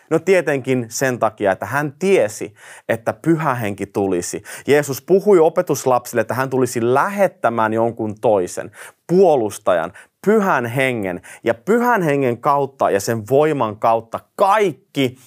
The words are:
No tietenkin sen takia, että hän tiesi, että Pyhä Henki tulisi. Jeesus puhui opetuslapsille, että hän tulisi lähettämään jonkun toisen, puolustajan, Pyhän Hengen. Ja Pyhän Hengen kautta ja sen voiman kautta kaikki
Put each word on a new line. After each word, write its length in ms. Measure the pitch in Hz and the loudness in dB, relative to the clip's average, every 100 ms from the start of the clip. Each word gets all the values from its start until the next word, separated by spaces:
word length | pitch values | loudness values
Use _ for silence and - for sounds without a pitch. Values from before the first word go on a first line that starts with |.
| - | -4
No 80 | 160 | -2
tietenkin 680 | 160 190 156 139 127 127 113 | 2 0 2 -2 -2 -2 -4
sen 300 | - 135 120 | -4 -2 0
takia, 340 | 113 - 101 | -2 0 -2
että 140 | 92 101 | -2 -4
hän 260 | 135 151 - | -4 -4 -4
tiesi, 560 | 190 180 107 - 90 - - - - | 2 2 2 -4 -12 -14 -20 -14 -6
että 240 | 113 113 | -4 -4
Pyhä 420 | 107 156 165 156 | -4 0 0 0
Henki 320 | 123 104 101 98 | -2 -4 -6 -6
tulisi. 560 | 110 98 87 90 - - - - | -4 -2 -2 -4 -10 -12 -8 2
Jeesus 360 | 147 143 131 | 2 2 -6
puhui 360 | - 190 190 185 | 0 2 4 4
opetuslapsille, 800 | 160 165 175 143 131 123 - 113 | 4 2 -2 -2 0 0 0 -4
että 140 | 107 | -2
hän 160 | 117 135 | -2 -2
tulisi 440 | 131 123 123 117 | 0 -2 -2 0
lähettämään 800 | 135 185 202 190 - 120 117 110 | 0 0 0 -2 0 -2 0 0
jonkun 480 | 110 117 113 107 107 | 0 -2 -2 -8 -2
toisen, 500 | 127 104 90 - - - - _ - | 0 2 0 -8 -14 -16 -20 _ 0
puolustajan, 840 | 175 190 143 107 - - 87 85 - - _ 190 | 4 4 4 -2 -4 0 0 -2 -10 -20 _ 0
Pyhän 400 | 220 196 147 120 | 2 2 0 -2
Hengen. 560 | 127 131 120 95 90 - - | -2 -2 -2 -6 -8 -12 -8
Ja 100 | - | -4
Pyhän 480 | 113 - 233 240 226 | -4 0 0 2 0
Hengen 360 | 165 143 131 117 | 0 0 0 -2
kautta 520 | 151 143 139 - 98 | 0 0 -2 -2 0
ja 100 | 98 | 0
sen 220 | - 117 101 | -2 -4 0
voiman 460 | 135 156 143 110 101 | 2 2 0 -4 0
kautta 440 | 120 113 113 98 _ - | 0 0 -2 -12 _ 0
kaikki 800 | 196 214 202 139 _ 143 131 127 | 2 2 0 -4 _ -2 -2 -4